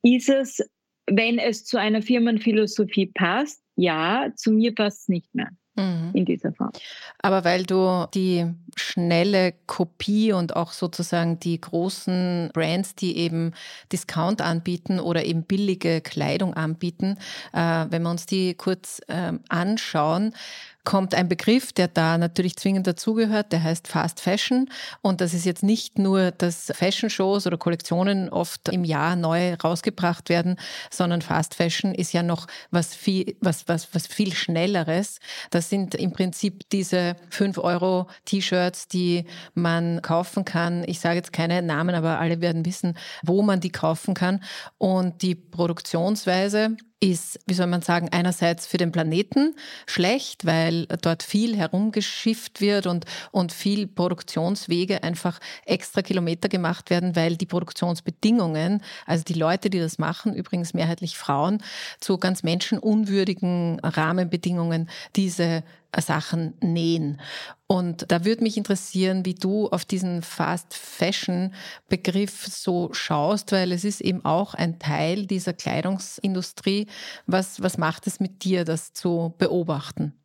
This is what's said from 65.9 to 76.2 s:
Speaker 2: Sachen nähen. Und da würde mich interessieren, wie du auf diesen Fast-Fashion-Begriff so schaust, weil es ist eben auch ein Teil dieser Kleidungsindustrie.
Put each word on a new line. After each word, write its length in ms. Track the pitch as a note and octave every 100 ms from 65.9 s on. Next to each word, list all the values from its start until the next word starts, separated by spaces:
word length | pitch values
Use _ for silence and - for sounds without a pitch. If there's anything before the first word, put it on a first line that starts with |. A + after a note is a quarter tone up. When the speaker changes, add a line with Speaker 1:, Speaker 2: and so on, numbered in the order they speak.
| -
Speaker 2:
Sachen 540 | - D3+ - E3+ D#3+ -
nähen. 580 | F3 E3+ E3 E3 D3+ C#3 - - - - _
Und 440 | F#3+ F3 E3+ -
da 140 | F3 F#3+
würde 180 | A3+
mich 140 | A3+ G#3+
interessieren, 680 | G3+ F#3+ - F#3+ F#3+ F#3 F#3
wie 100 | F3+
du 320 | F#3+ G#3 G#3
auf 180 | F3 -
diesen 360 | F#3+ F#3 F3
Fast-Fashion-Begriff 2250 | E3 - D3+ F3 - - - - F3 G3+ - F3+ F#3+ F#3 - - _ F#3 F#3+ F#3 G3+ - G#3
so 420 | - - F3 F3
schaust, 580 | - - D#3 D3+ G#3 -
weil 200 | F#3+ F3+
es 120 | F3
ist 180 | G3+ G3+
eben 220 | - F3+ -
auch 280 | E3 G3+
ein 240 | - E3+ E3+
Teil 460 | D3 D3 D#3 F#3+ G3
dieser 280 | F#3+ F3+
Kleidungsindustrie. 1300 | F3 - - F3+ F#3+ - -